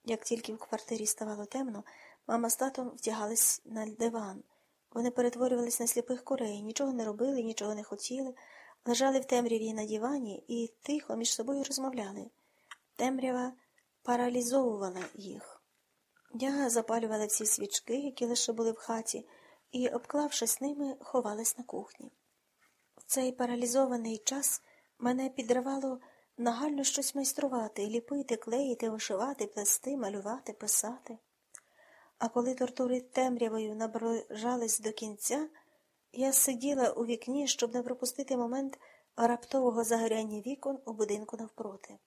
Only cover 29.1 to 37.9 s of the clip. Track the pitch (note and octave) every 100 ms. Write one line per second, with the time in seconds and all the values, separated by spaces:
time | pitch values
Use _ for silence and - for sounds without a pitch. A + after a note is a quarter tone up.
29.1 | F#3+ B3 C#4 G#3 - G3+ - - C#4 G#3
30.1 | G3+ G3 B3 - G#3 G#3 - G#3+ B3+ -
31.1 | A3+ _ _ _ - _ _ - - -
32.1 | _ A3+ B3 A#3+ B3+ B3+ - B3+ B3 B3
33.1 | - B3+ A#3+ A#3 A3 G#3+ G#3+ A3+ A3 A3+
34.1 | A#3 - G#3+ A#3 B3 A#3 - G#3+ G#3+ A3
35.1 | G#3 - C4+ D#4 - _ _ _ _ _
36.1 | A#3+ C4+ C4+ - B3 C4 C#4 A#3+ - A#3
37.1 | A#3 - C4+ C#4 - A#3+ A#3+ B3